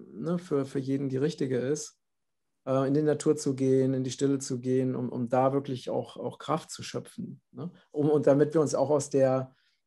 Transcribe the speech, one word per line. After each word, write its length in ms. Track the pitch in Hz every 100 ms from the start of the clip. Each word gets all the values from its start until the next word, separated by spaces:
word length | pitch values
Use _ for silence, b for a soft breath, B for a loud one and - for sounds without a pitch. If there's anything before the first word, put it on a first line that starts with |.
| -
ne, 260 | - 151 175
für, 260 | - 143 131
für 140 | 143
jeden 300 | 131 139 139
die 80 | 131
richtige 400 | 151 - 139 123
ist, 420 | 123 151 - _ _ _ _ _ _ _ 131
äh, 220 | 135 135
in 60 |
die 80 | 143
Natur 340 | 151 147 156 151
zu 200 | 143 127
gehen, 380 | 131 131 131
in 100 | 131
die 80 | 131
Stille 280 | - 139 139
zu 200 | 135 127
gehen, 360 | 127 127 131 127
um, 140 | 123
um 200 | 123 120
da 240 | 131 131
wirklich 360 | 139 139 127 -
auch, 280 | 123 123 -
auch 220 | 123 -
Kraft 320 | - 160 -
zu 100 | -
schöpfen, 600 | - 123 - - - 139 _
ne? 180 | 123 165 b b
Um, 180 | 147 147
und 160 | 151 143
damit 280 | 139 147
wir 80 | 160
uns 120 | 139
auch 160 | - 135
aus 200 | 147 135
der, 440 | 139 131 131 131 b b b